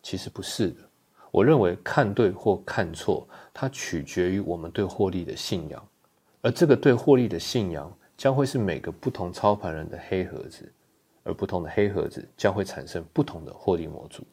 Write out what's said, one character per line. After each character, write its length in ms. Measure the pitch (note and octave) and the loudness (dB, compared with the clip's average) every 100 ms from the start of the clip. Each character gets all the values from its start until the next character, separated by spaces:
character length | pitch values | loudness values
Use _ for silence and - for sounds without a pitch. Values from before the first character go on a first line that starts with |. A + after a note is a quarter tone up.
其 140 | - F#2+ | -8 -8
实 120 | - | -8
不 120 | - | -10
是 300 | F#2+ - F#2+ | -10 -2 -2
的。 100 | - - _ _ _ - | -2 -20 _ _ _ -2
我 140 | - A#2 | 4 6
认 160 | D3+ | 6
为 160 | F2+ F2+ - | 4 0 -2
看 280 | - A2+ | 2 2
对 180 | G2+ G#2 | 2 2
或 260 | F#2+ A2 F#2 - | 2 0 0 -2
看 280 | - F2 | -4 -4
错， 320 | D#2+ - D#2 - - - | -4 -2 -2 -4 -20 -20
它 160 | - C3+ | -8 -8
取 340 | - - D#2+ | -6 -6 -6
决 260 | D2 F2+ F2+ | -4 -2 0
于 120 | G2 | 0
我 160 | F#2 E2+ | -2 -6
们 120 | E2 | -6
对 140 | F#2 | -4
获 260 | F#2+ - G2 | -4 0 0
利 140 | F#2 | 0
的 100 | D#2 | -6
信 360 | D2+ - F#2+ D2+ | -8 -4 -4 -6
仰， 180 | C2+ - _ _ _ _ _ | -12 -16 _ _ _ _ _
而 100 | A#2 | -2
这 160 | - E3 | 4 6
个 80 | B2 | 8
对 180 | D3 | 8
获 220 | A#2+ - C3 | 6 6 6
利 140 | A#2+ | 6
的 100 | E2 | -2
信 320 | - B2 F#2+ | -2 -2 -2
仰 180 | D2+ D2 - _ - | -4 -8 -16 _ -2
将 180 | C3+ C3+ | 0 2
会 100 | C3+ | 0
是 120 | C3 | 0
每 200 | G2+ C#2 | 0 -2
个 100 | E2 | -6
不 180 | D#2+ C3+ | -6 -6
同 220 | - F2 | -4 -8
操 240 | - G#2 G2+ | 2 2 2
盘 180 | F2+ | -2
人 140 | D#2 D#2+ | -6 -8
的 80 | F2 - | -12 -4
黑 160 | F#2+ F2+ | -4 -4
盒 140 | - - | -8 -14
子， 220 | - - _ _ _ _ _ | -16 -20 _ _ _ _ _
而 100 | - | -10
不 120 | G2 G2+ | -6 -4
同 160 | F#2 | -4
的 80 | D#2+ | -2
黑 200 | G#2 G#2 | 0 2
盒 180 | G2+ D2+ | 0 -4
子 200 | - - _ | -6 -16 _
将 160 | G#2 | 0
会 120 | G2 | 0
产 240 | F#2+ - D2 | -4 -8 -10
生 160 | F2 D#2+ | -10 -4
不 80 | - | -2
同 240 | - E2+ D#2+ | -2 -4 -14
的 80 | |
获 220 | - - E2+ | -4 0 0
利 100 | D#2+ | -2
模 220 | D2 - | -12 -16
组。 160 | - - | -18 -20